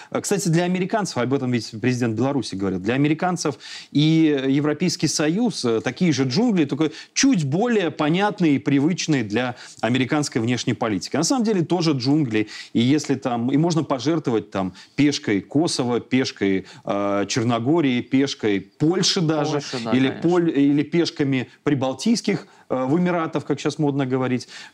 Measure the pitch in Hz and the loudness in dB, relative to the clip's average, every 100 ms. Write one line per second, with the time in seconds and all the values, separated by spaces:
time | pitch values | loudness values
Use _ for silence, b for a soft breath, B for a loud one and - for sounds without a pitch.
0 | B 123 - 202 196 160 180 185 175 220 | B -8 -2 -2 2 2 2 0 0 -2
1 | 190 - 120 135 127 123 - 110 123 123 | -2 -2 0 0 0 -2 -4 -4 -2 0
2 | 123 110 131 143 110 95 98 92 95 127 | -2 0 0 0 -4 -4 -2 -2 -2 0
3 | 147 156 180 170 156 - B B B 143 | 0 0 -2 -2 -4 -6 B B B 2
4 | 151 160 160 143 135 139 147 151 180 - | 4 4 4 2 2 0 0 0 -2 -2
5 | 156 - 151 180 240 - 123 113 127 123 | -2 0 0 0 -2 -2 -2 0 -2 0
6 | 175 131 135 127 247 190 147 139 156 156 | 0 2 0 2 2 2 0 0 -2 -4
7 | B - 269 226 143 156 240 220 170 - | B 0 2 2 2 0 2 2 0 0
8 | 151 170 208 - 170 135 - 139 147 175 | 0 2 0 2 2 2 2 2 2 0
9 | - 143 107 107 127 - B B 113 123 | 0 0 0 -2 -2 -6 B B -2 0
10 | 120 156 143 131 113 123 - 110 117 98 | 0 0 -2 -2 0 -2 -2 -2 -2 -2
11 | - 123 165 269 220 214 156 175 165 135 | -2 -2 0 0 0 0 0 0 0 0
12 | 123 151 135 110 107 B B - 120 151 | 2 2 2 0 -2 B B 0 2 2
13 | - 135 131 120 120 139 165 160 139 135 | 0 -4 -2 -2 0 2 2 0 0 -2
14 | 117 165 143 113 - 101 95 90 B - | 0 -2 0 -2 -2 -4 -4 -8 B 0
15 | 143 143 - 101 - 135 165 - 123 120 | 2 2 0 -2 0 0 0 0 -2 -2
16 | 110 127 131 - 98 95 92 B - 101 | 0 0 0 0 0 0 -4 B -6 -4
17 | 101 101 98 - 117 117 117 170 143 123 | -2 -2 -2 -2 0 0 2 2 2 0
18 | 120 131 139 - 110 98 95 - 151 190 | 0 0 0 0 0 0 -2 -2 0 2
19 | 190 - 156 156 143 151 143 127 113 127 | 0 0 0 0 0 -4 -6 -6 -2 2
20 | 131 - 165 175 170 139 143 147 147 175 | 0 0 0 2 2 2 2 2 2 0
21 | 156 - 139 131 120 B - 143 131 131 | 0 0 0 0 -4 B -2 0 -2 -2
22 | 226 233 - 196 - B _ 127 131 160 | 0 0 0 -4 -6 B _ -4 0 2
23 | 180 175 160 160 - 143 156 143 147 139 | 2 0 -2 -4 -4 -4 -4 -2 -2 0
24 | 131 131 127 127 - B B | -2 -2 0 -2 -4 B B